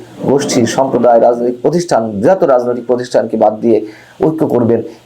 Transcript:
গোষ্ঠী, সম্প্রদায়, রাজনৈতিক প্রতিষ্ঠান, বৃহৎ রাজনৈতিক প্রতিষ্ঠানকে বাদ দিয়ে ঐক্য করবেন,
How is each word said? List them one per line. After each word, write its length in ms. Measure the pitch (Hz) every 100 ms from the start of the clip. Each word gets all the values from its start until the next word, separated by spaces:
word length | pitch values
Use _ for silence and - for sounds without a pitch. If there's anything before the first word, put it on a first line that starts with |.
| - -
গোষ্ঠী, 420 | - 135 123 131 117
সম্প্রদায়, 560 | - 135 123 120 117
রাজনৈতিক 400 | 117 120 123 123
প্রতিষ্ঠান, 500 | 147 170 170 127 113
বৃহৎ 320 | 104 127 185
রাজনৈতিক 440 | 127 123 120 123 120
প্রতিষ্ঠানকে 500 | 123 123 123 113 113
বাদ 240 | 107 107
দিয়ে 240 | 117 107 107 - - -
ঐক্য 240 | 156 160 151
করবেন, 340 | 120 113 113 - -